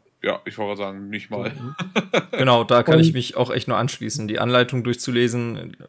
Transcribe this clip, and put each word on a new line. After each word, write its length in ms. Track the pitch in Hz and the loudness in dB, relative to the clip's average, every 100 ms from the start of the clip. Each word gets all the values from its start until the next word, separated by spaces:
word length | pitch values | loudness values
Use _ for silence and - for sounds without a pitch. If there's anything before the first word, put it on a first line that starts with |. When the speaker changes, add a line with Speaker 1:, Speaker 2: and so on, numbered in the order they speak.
| _ _ | _ _
Speaker 1:
Ja, 200 | 107 - - | -4 -4 -6
ich 120 | 107 | -6
wollte 160 | 101 101 | -6 -4
gerade 140 | 98 | -6
sagen, 160 | 98 101 | -8 -10
nicht 200 | 104 - | -10 -8
mal. 220 | 104 110 143 | -6 -6 -8
Speaker 2:
So, 60 | |
ne? 140 | 123 151 185 214 - 185 - | -10 -10 -4 -4 -2 -2 -2
Speaker 3:
<laughs> 80 | 226 | 0
Genau, 260 | 131 120 | 4 4
da 180 | 113 123 | 4 4
kann 160 | - 160 | 6 6
ich 100 | 165 | 6
Speaker 2:
Und 40 | |
Speaker 3:
mich 220 | 127 - - | 4 -2 -2
auch 160 | 123 | 0
echt 160 | 127 131 | 0 0
nur 80 | 107 | 0
anschließen. 500 | 123 - 110 - 107 | -2 -4 -8 -6 -4
Die 140 | 107 | -2
Anleitung 420 | 117 123 123 127 | 2 2 2 0
durchzulesen, 960 | 120 117 - 120 120 120 117 110 - - | -2 -4 -2 2 2 0 -6 -8 -14 -16